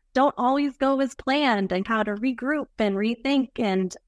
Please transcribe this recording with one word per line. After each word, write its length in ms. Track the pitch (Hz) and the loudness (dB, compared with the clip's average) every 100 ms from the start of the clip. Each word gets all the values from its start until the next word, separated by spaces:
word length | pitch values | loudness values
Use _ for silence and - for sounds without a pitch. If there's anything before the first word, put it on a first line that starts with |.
| _ | _
don't 200 | 254 277 - | 2 2 2
always 400 | 247 285 285 - | 0 2 0 0
go 240 | 269 269 | 0 2
as 120 | 269 - | -2 -4
planned, 580 | 262 285 277 202 190 | -2 0 2 2 0
and 120 | 180 196 | -2 0
how 160 | 220 | -2
to 140 | 214 208 | -2 -2
regroup 520 | 262 233 254 302 262 - | -4 -4 -2 -4 -4 -2
and 160 | 208 196 | 0 0
rethink 540 | 220 233 269 277 240 - | -2 -2 0 0 0 -2
and, 360 | 214 190 185 - | 0 0 -2 -6